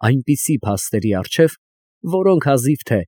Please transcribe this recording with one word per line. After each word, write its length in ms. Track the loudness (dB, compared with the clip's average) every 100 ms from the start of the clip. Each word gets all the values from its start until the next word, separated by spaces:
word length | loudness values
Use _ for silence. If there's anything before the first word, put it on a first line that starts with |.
այնպիսի 560 | 0 0 0 -2 -2 -4
փաստերի 540 | -2 -4 -4 -2 0
առջև, 480 | -2 -2 2 2 2 _ _ _ _
որոնք 420 | -4 0 4 2 2
հազիվ 340 | 2 2 -2
թե 160 | 0 -2